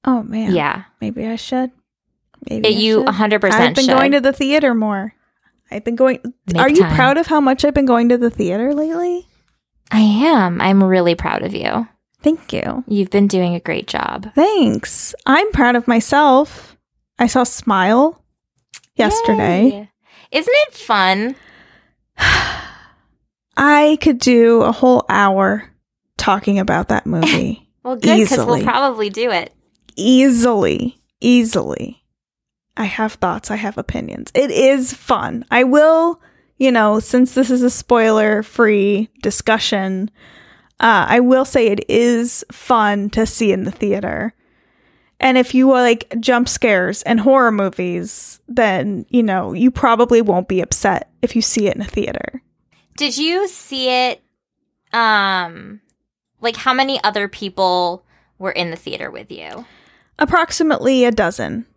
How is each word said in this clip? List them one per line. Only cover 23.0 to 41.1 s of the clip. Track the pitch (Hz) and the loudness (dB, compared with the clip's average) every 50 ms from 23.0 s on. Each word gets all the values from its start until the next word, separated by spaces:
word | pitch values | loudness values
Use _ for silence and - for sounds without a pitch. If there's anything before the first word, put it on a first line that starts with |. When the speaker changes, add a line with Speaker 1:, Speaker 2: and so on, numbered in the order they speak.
| _ _ _ _ _ _ _ _ _ _ _ | _ _ _ _ _ _ _ _ _ _ _
Speaker 1:
I | - 277 294 294 294 302 302 311 302 | 0 2 4 4 4 4 4 2 2
could | - 320 262 247 | 2 0 0 2
do | - 254 247 233 233 233 233 226 | 2 4 4 6 6 6 6 4
a | 226 - | 2 2
whole | 233 - - 254 254 240 - - | 0 2 4 4 4 4 2 0
hour | 208 202 202 196 190 196 196 190 202 214 - - _ _ _ _ _ _ _ _ _ | 0 2 2 2 2 2 0 0 0 -4 -8 -14 _ _ _ _ _ _ _ _ _
talking | - - 220 190 202 - 208 202 196 | -4 -2 -2 -2 0 0 -2 -2 0
about | 185 - 156 160 - - | 0 0 -2 -2 -2 -2
that | - - - | -4 -4 -2
movie. | - 135 131 - 311 - - - - - - _ _ | -4 -2 -2 0 0 0 -2 -2 -4 -6 -10 _ _
Speaker 2:
<laughs> | _ _ _ | _ _ _
Well, | 247 254 | -10 -8
good, | 226 - - - 214 214 | -2 2 4 4 4 4
'cause | 190 269 - | 2 2 0
we'll | 220 240 240 | 0 0 0
Speaker 1:
Easily. | - - | 0 0
Speaker 2:
probably | - - 262 277 269 240 220 208 208 | -2 0 0 0 -2 -2 -4 -6 -6
do | 196 220 240 240 | -4 -4 -4 -2
it. | 202 170 - - _ _ _ _ _ _ _ - _ | -2 -4 -6 -8 _ _ _ _ _ _ _ -18 _
Speaker 1:
Easily. | - 190 233 254 254 269 277 247 233 233 247 226 202 185 82 73 - - 247 - _ _ _ _ _ | -2 2 4 6 6 6 4 4 2 2 2 2 2 0 0 -2 -2 -4 -6 -8 _ _ _ _ _
Easily. | - 240 247 247 226 220 - 180 - 65 69 - - - - _ _ _ _ _ _ _ _ _ _ _ _ _ _ _ _ | 2 4 4 4 2 0 -2 -4 -4 -4 -8 -10 -10 -14 -14 _ _ _ _ _ _ _ _ _ _ _ _ _ _ _ _
I | - 220 | -6 -6
have | 196 - - 220 214 - | -6 -4 -4 -6 -6 -4
thoughts. | _ - 180 165 214 - - | _ -6 -6 -6 -6 -8 -10
I | 208 | -8
have | 214 214 190 208 | -8 -8 -8 -8
opinions. | - - - - - - - - - - - _ | -8 -10 -8 -8 -8 -10 -10 -12 -14 -14 -6 _
It | - 285 277 | -2 -2 0
is | - - 220 262 277 269 254 - - | 0 2 2 2 2 2 -2 -6 -8
fun. | - - - 254 202 - - - 233 247 _ | -12 -4 -4 -2 -2 -2 -8 -8 -10 -6 _
I | - 240 254 | 0 0 2
will, | 254 262 294 302 320 320 320 330 339 339 _ _ _ _ _ _ _ _ | 4 4 4 4 4 4 2 2 0 -4 _ _ _ _ _ _ _ _
you | _ 262 269 | _ 0 2
know, | 247 226 214 214 214 214 | 2 2 2 2 0 0
since | 214 - - 247 254 254 - | -2 0 2 2 2 2 2
this | 262 269 240 | -2 0 0
is | 254 247 | 0 0
a | 247 247 | 0 -2
spoiler-free | - - - - 247 233 220 226 220 220 214 214 214 208 214 - - - 233 214 208 202 196 202 208 196 220 - _ _ - | -2 -4 -2 0 2 2 4 2 2 2 2 0 0 -2 -4 -6 -2 0 2 2 2 2 2 0 0 -2 -4 -6 _ _ -6
discussion, | 208 202 - - - 220 220 - - 226 196 190 190 190 185 202 214 _ _ - - - - - _ _ _ _ _ _ _ | -6 -6 -4 -2 -2 -2 0 -2 -4 -4 -4 -4 -4 -6 -6 -8 -8 _ _ -20 -20 -20 -20 -20 _ _ _ _ _ _ _
uh, | - 233 - 190 - | 0 2 2 2 2
I | - | 2